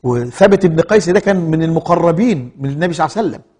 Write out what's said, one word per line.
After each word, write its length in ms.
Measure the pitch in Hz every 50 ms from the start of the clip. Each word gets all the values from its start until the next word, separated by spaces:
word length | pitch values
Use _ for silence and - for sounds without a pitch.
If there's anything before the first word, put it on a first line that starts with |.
| -
وثابت 600 | 127 120 120 120 120 - - 196 208 196 190 190
بن 160 | 175 160 160
قيس 280 | 170 - 208 214 156 170
ده 100 | 180 202
كان 160 | - 202 196
من 280 | 185 170 160 156 160 160
المقربين 880 | 160 165 165 165 - 175 170 170 175 160 170 233 254 202 139 120 123 _ -
من 100 | 139 139
النبي 240 | 139 147 175 180 165
صلى 120 | 156 156
الله 120 | 147 -
عليه 100 | 202 233 151
وسلم 120 | - - - _ _